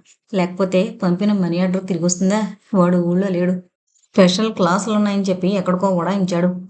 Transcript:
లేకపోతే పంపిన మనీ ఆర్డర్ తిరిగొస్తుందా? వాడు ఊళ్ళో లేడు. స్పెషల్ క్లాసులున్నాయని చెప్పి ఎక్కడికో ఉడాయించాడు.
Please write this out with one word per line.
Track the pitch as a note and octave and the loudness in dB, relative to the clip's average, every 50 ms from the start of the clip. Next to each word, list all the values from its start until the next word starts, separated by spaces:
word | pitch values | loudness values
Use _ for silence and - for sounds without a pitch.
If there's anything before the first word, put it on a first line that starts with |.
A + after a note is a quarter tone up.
| _ _ _ _ _ - A3 | _ _ _ _ _ -6 -2
లేకపోతే | F#3 F3 F3 F3+ F#3 F#3+ F#3 F#3 F#3 G3+ A3+ - - | -2 -2 -2 -2 -4 -4 0 2 0 0 0 -4 -4
పంపిన | G3 F3 F3 F3+ G#3 G#3+ | -2 -2 0 0 0 0
మనీ | G#3 G3 F3+ E3+ E3+ F3+ | 2 2 0 0 0 0
ఆర్డర్ | F#3 F#3 F3+ F#3+ F#3+ | 0 0 -2 -4 -4
తిరిగొస్తుందా? | - F#3 D#3+ E3+ F3+ F3+ F3+ F#3+ F#3 G#3 A3 G#3 - - _ _ - - | -4 -4 -2 0 -2 0 0 0 0 2 0 -2 -4 -8 _ _ -2 2
వాడు | F#3+ F3 F3 F3+ | 2 4 4 4
ఊళ్ళో | F3+ F3 F3 F3 F#3 G3+ G3 | 2 2 2 0 0 0 0
లేడు. | F3+ E3+ F3+ F3+ F#3 F3+ - _ _ _ _ _ _ _ _ _ | 0 0 0 0 -2 -4 -6 _ _ _ _ _ _ _ _ _
స్పెషల్ | - G#3 F#3 F3+ F#3 G3+ A3 A3 A3 | 2 4 4 4 4 0 -2 -2 0
క్లాసులున్నాయని | - F#3 E3+ F3+ G#3 G3 A#3 G#3+ G#3 G#3 G#3 G3+ G3+ | 0 0 0 2 0 -2 0 0 0 0 0 0 -2
చెప్పి | F#3+ G3 F3+ F3+ F3+ F#3 | -2 -2 -2 -2 0 -2
ఎక్కడికో | G#3 F#3+ F3+ F#3 F3+ F3+ G3 G3 | 0 0 0 -2 -2 0 0 0
ఉడాయించాడు. | F#3 E3+ E3 F3 G3+ G3+ F#3 F3+ F3 E3+ F3 F3+ F3+ - - | 0 0 0 0 0 0 0 0 0 0 0 0 0 -2 -8